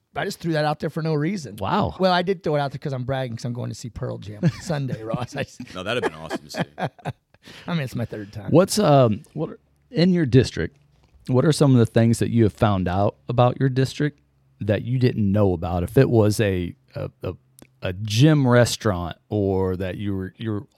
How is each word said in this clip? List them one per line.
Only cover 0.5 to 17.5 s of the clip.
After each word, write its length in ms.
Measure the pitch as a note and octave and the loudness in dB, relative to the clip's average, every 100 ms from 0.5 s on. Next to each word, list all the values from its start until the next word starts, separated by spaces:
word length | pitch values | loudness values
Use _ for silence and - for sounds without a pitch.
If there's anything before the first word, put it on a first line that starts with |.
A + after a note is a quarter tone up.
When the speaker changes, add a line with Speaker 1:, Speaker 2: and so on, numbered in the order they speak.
Speaker 1:
that 120 | D#3 D3+ | -2 -2
out 140 | D3+ | -2
there 100 | E3 | -6
for 120 | E3 | -4
no 100 | D#3 | -2
reason. 420 | D3+ D#3 G3+ C3 G2+ | 0 -2 -4 -8 -6
Speaker 2:
Wow. 380 | F#2+ G3 - - | -2 0 -2 0
Speaker 1:
Well, 120 | F#3 | 2
I 100 | F3+ | 2
did 180 | F3+ F#3 | 0 -2
throw 120 | F3 D3 | 0 -2
it 40 | |
out 120 | C#3 | -2
there 80 | C3+ | -6
'cause 140 | D#3 | -8
I'm 100 | C3 | -6
bragging 340 | A#2+ C3+ C3 A2+ | -4 -4 -4 -6
'cause 80 | B2 | -8
I'm 80 | |
going 160 | A#2+ A#2+ | -6 -8
to 60 | A2+ | -10
see 140 | B2 | -14
Pearl 280 | - B2 A#2 | -10 -10 -8
Jam 240 | G2+ G#2 E3+ | -12 -2 -2
<laughs> 120 | - | -2
Sunday, 420 | - D3 C3+ C3+ | -6 -4 -4 -6
Ross. 320 | A2 A2+ B2 C#3+ | -6 -6 -6 -8
I 60 | |
s- 160 | - - B2+ | -10 -10 -14
Speaker 3:
No, 100 | F2+ | -10
that'd 200 | F#2 A#2+ | -4 -2
have 80 | - | -2
been 80 | - | -6
awesome 260 | D#2+ - D2+ | -10 -10 -10
to 40 | |
see. 120 | - E3 D2 | -8 -8 -6
Speaker 1:
<laughs> 920 | E3 - - - _ _ - - - | -8 -8 -12 -12 _ _ -20 -16 -6
I 60 | |
mean, 80 | E3+ | -4
it's 120 | C3 B2+ | -4 -6
my 100 | A2+ | -6
third 280 | A2 G2+ | -8 -12
time. 160 | G#2+ G2 | -12 2
Speaker 2:
What's, 280 | D#3+ F#3+ - | 2 2 0
um, 440 | F#3 C#3 B2 G3+ - | 4 4 4 0 -8
what 180 | D3+ D#3+ | -10 -10
are, 80 | - _ _ _ | -12 _ _ _
in 220 | A#3 F3+ | 0 2
your 120 | F3 C#3+ | 2 4
district, 520 | B2+ - - E2 - _ _ _ _ - | 4 4 -2 -6 -8 _ _ _ _ -2
what 180 | B2 E3 | 2 2
are 60 | |
some 200 | C#3+ C#3+ | 4 4
of 40 | B2+ | 6
the 60 | A2 | 4
things 340 | A#2 A2+ A2+ | 4 4 2
that 100 | G2 | 2
you 120 | A2+ | 4
have 100 | G#2+ | 2
found 340 | - G#2+ G2 F2+ | 4 2 2 0
out 300 | F#2 G2+ - - | 0 0 -2 -4
about 320 | B2 B2 - | 2 2 2
your 100 | C3+ | 0
district 500 | B2+ C3 - D3 - _ _ _ _ | 0 -2 -2 -4 -4 _ _ _ _
that 200 | G#2 G2+ | -2 -2
you 140 | A2+ B2+ | 0 2
didn't 340 | B2 - G2+ | 2 2 2
know 220 | G2+ G2+ | 4 2
about? 300 | F2 E2+ F2 | 2 -2 -2
If 120 | F2 - | 0 2
it 120 | - | 4
was 300 | A#2+ G#2 G#2 | 6 4 2
a, 340 | G#2 F#2 F2+ - _ - | 0 0 -4 -10 _ -12
a, 160 | F#2+ - | -12 -10
a, 100 | F#2 F2 _ | -12 -12 _